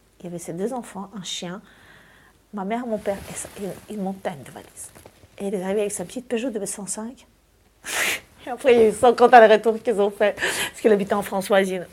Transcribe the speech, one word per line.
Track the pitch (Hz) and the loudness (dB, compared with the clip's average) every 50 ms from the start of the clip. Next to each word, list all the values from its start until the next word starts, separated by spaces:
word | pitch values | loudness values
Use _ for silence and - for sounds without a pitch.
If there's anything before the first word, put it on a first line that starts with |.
| _ _ _ _ | _ _ _ _
Il | - | -16
y | 175 | -12
avait | 175 170 | -12 -12
ses | - - | -12 -10
deux | 165 170 190 233 262 | -8 -6 -6 -6 -6
enfants, | 247 220 - - 190 196 190 - 208 | -8 -10 -12 -14 -14 -14 -14 -14 -14
un | |
chien, | 175 - - - 190 170 180 226 - - - _ - - - - _ _ _ _ _ _ _ _ _ _ - | -12 -10 -10 -10 -10 -10 -12 -12 -16 -20 -20 _ -20 -20 -20 -20 _ _ _ _ _ _ _ _ _ _ -12
ma | 208 185 | -10 -6
mère, | 196 226 240 254 | -6 -6 -6 -6
mon | 240 220 208 | -6 -8 -6
père, | - 202 196 190 - - | -4 -6 -6 -8 -8 -14
et | 170 | -14
ça, | - - - - - | -14 -14 -14 -14 -12
et | 202 185 - - - - 214 | -12 -12 -12 -14 -16 -14 -10
une | 214 | -8
montagne | 190 190 190 190 - 208 180 139 117 | -8 -8 -8 -8 -10 -10 -10 -10 -16
de | - | -18
valises. | 170 - - - - - - - - - - - _ _ _ _ _ - | -18 -20 -20 -20 -20 -20 -20 -20 -20 -20 -20 -20 _ _ _ _ _ -10
Et | 202 196 | -8 -6
elle | 214 | -6
est | 185 | -6
arrivée | 180 190 196 220 | -4 -4 -2 -2
avec | 202 208 | -2 -4
sa | 208 - 180 | -6 -8 -10
petite | 170 - 254 247 - | -10 -12 -12 -8 -6
Peugeot | 247 226 226 269 | -6 -4 -4 -4
deux | 214 214 196 | -6 -6 -8
cent | 190 - - 196 | -8 -10 -10 -10
cinq. | 185 - 220 220 233 269 - - _ _ _ _ _ _ _ _ _ _ _ - | -10 -10 -10 -10 -14 -14 -18 -20 _ _ _ _ _ _ _ _ _ _ _ -12
<laughs> | - - - - - - - - _ _ - - | -8 -6 -4 -4 -4 -6 -8 -10 _ _ -18 -12
Et | 294 | -12
après, | 240 233 - 269 240 | -8 0 4 4 6
il | 233 | 6
y | 226 | 6
a | 214 | 4
eu | |
cent | 196 - 254 247 233 | 4 4 4 4 6
allers-retours | 240 247 240 254 240 220 208 220 208 214 233 214 220 | 6 6 10 10 10 10 10 8 6 4 0 -2 -2
qu'ils | - 247 214 190 | -2 -2 0 0
ont | 202 208 | 0 0
fait. | 202 - 214 202 196 | 0 0 -2 -2 -2
Parce | - - - - - - - - - | -2 -6 -6 -4 -4 -6 -8 -8 0
qu'elle | - 226 | 2 2
habitait | 214 196 196 196 220 | 4 4 2 -2 -2
en | 202 | -4
Françoisine, | 196 - 208 190 185 - 208 196 196 190 185 180 170 - | -4 -4 -6 -6 0 2 2 2 2 2 -2 -6 -8 -10